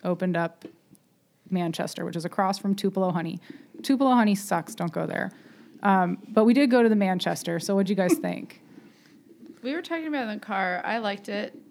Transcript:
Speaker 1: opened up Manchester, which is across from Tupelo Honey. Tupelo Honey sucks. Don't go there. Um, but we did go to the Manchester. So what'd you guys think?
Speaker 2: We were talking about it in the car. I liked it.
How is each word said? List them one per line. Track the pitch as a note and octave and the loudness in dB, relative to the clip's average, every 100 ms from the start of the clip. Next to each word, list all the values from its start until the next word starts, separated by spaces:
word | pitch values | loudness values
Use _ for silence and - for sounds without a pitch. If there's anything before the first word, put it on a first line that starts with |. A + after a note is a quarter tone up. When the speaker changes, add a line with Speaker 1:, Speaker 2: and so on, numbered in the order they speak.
Speaker 1:
opened | F3+ F3 F#3 F3 | -4 -2 0 0
up | E3 - - - _ _ _ _ _ _ - | -2 -6 -20 -20 _ _ _ _ _ _ -4
Manchester, | F#3 E3+ E3 - - F3 | -2 -2 -2 -6 -6 -6
which | E3+ | -6
is | E3+ | -4
across | - F#3+ G3 | -2 0 0
from | G3 G3 | -2 -2
Tupelo | G3 F#3+ F#3 | -2 0 0
Honey. | E3+ E3 F3+ - - - - | -2 -4 -8 -14 -20 -20 -8
Tupelo | - C4 C4+ | -2 2 4
Honey | B3 G#3+ G3 | 6 4 2
sucks. | - E3+ D#3+ - | 0 -4 -4 -6
Don't | E3+ | -4
go | - - | -4 -4
there. | - - - - - - - | -4 -6 -8 -20 -20 -20 -2
Um, | G3+ F#3+ F3+ F3+ - | 2 4 2 -2 0
but | A3 | 4
we | A3 | 6
did | B3 C#4+ | 6 6
go | B3 | 6
to | A#3 | 6
the | G#3+ | 4
Manchester. | F#3+ F#3 - E3+ - E3+ | 2 0 -2 -4 -4 -4
So | D#3+ G3 | 0 0
what'd | G3 | 2
you | G3+ | 2
guys | F3+ F3 | 2 0
think? | F3+ - - - - - - _ _ - _ - - - | 0 -6 -10 -18 -20 -20 -20 _ _ -20 _ -20 -20 -12
Speaker 2:
We | B3 | -8
were | D#4 | -8
talking | E4+ E4 D#4+ | -6 -8 -4
about | D4 A3+ | -4 -4
it | |
in | G#3 | -6
the | - | -4
car. | G3 F#3 F3+ - | -2 -2 -2 -4
I | A3 | -2
liked | G#3+ G#3 G#3 | -4 -6 -6
it. | G3+ G#3 - - | -6 -6 -12 -20